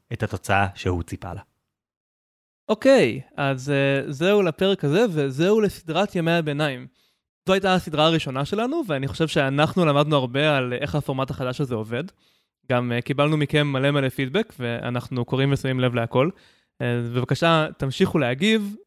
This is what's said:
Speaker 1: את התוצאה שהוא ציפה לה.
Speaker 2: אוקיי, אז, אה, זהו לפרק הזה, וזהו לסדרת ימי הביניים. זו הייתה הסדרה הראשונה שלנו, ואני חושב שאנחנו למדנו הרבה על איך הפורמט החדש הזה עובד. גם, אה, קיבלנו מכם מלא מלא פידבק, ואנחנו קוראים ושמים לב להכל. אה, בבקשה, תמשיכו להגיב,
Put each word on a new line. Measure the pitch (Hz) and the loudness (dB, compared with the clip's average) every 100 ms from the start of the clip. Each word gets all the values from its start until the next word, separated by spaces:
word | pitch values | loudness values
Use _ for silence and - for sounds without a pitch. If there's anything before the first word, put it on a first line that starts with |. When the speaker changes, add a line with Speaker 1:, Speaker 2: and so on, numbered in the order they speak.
| - | -14
Speaker 1:
את | 117 | -8
התוצאה | 107 98 - 98 98 - | -6 -6 -2 0 0 -2
שהוא | 92 90 | -2 -2
ציפה | - - 90 | -4 -10 -12
לה. | 87 - _ _ _ _ _ _ _ _ _ _ _ - | -14 -16 _ _ _ _ _ _ _ _ _ _ _ -6
Speaker 2:
אוקיי, | 214 262 269 131 135 - - | 0 4 6 4 0 -8 -4
אז, | 139 131 131 | -4 -2 -2
אה, | 139 139 139 143 | 0 2 0 -2
זהו | 135 180 208 | -2 2 4
לפרק | 180 - 190 190 143 | 2 0 0 0 0
הזה, | 170 233 | 2 2
וזהו | 151 139 131 180 220 | 0 -2 0 2 4
לסדרת | 202 - 160 156 202 180 | 2 -2 -4 -2 -2 0
ימי | 165 | 0
הביניים. | 170 151 143 151 127 131 _ _ _ _ _ - | 0 0 -2 -2 -4 -12 _ _ _ _ _ 0
זו | |
הייתה | 190 190 | 2 2
הסדרה | 185 - 147 160 | 2 0 2 4
הראשונה | 160 147 131 143 | 4 0 -4 -4
שלנו, | 202 240 330 226 | -2 -2 -4 -2
ואני | 139 135 | -4 -4
חושב | - 160 | -2 -2
שאנחנו | 165 135 139 156 185 160 | 0 0 2 2 2 2
למדנו | 143 151 147 | 4 4 2
הרבה | 127 135 151 143 | 0 0 0 0
על | 123 | 0
איך | 123 139 151 | -4 -4 -4
הפורמט | 143 131 135 | -4 -4 -4
החדש | 113 127 127 | -4 -6 -4
הזה | 139 113 | -4 -4
עובד. | 107 120 180 - _ _ _ _ - | -4 -6 -6 -12 _ _ _ _ -2
גם, | 123 123 | 0 0
אה, | 120 | -2
קיבלנו | - 135 147 156 | -2 0 2 2
מכם | 143 151 147 | 2 2 0
מלא | 131 139 | 0 0
מלא | 143 131 | 2 0
פידבק, | - 131 175 226 - | -2 -2 -2 -4 -6
ואנחנו | 120 117 123 123 - 127 117 | -6 -6 -4 -6 -4 -4 -2
קוראים | 131 139 | 0 0
ושמים | 139 135 127 | 0 -2 0
לב | 127 120 | 0 0
להכל. | 117 127 156 - _ _ _ - | 0 0 0 -2 _ _ _ -6
אה, | 123 120 117 123 | -4 -2 -2 -4
בבקשה, | 120 139 165 165 156 - | -2 0 2 2 0 -4
תמשיכו | 135 - 185 170 | -6 0 0 2
להגיב, | 123 127 208 220 202 214 | 0 0 2 2 -2 -10